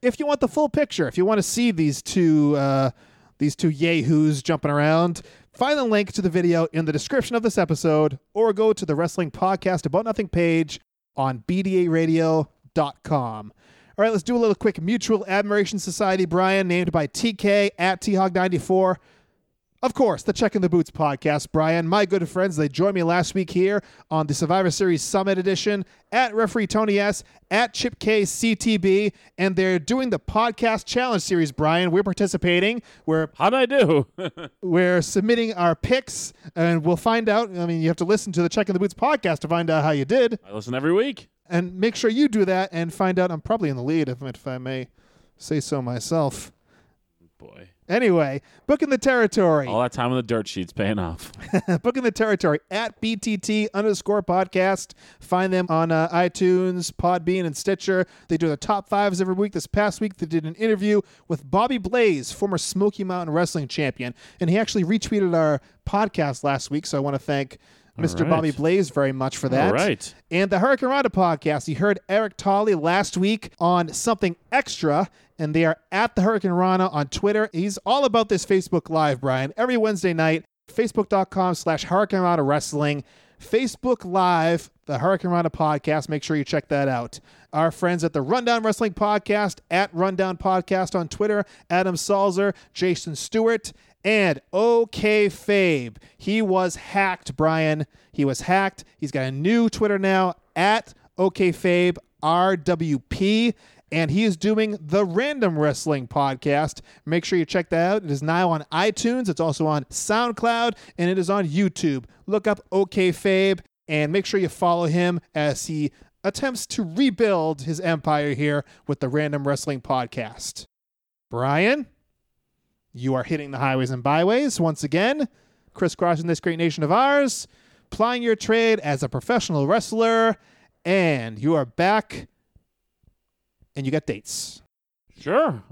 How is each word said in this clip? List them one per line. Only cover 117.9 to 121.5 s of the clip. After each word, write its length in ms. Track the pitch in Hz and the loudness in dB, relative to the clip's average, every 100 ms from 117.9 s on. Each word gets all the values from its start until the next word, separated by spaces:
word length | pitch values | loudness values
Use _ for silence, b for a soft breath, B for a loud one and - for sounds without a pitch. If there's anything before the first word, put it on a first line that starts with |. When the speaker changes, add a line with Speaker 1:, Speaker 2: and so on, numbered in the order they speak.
| 160 160 151 147 | -2 0 0 0
Speaker 1:
here 300 | 143 147 147 - b - | -2 0 -2 -4 b -8
with 140 | 143 | -4
the 80 | 131 | -2
Random 380 | 147 151 147 139 | -2 -2 -2 -2
Wrestling 340 | 139 - 135 | -4 -4 -8
Podcast. 840 | - 131 170 - 107 113 - - - _ _ _ _ _ _ | -4 -4 -2 -6 -10 -10 -14 -14 -20 _ _ _ _ _ _
Brian, 560 | 120 131 | -4 0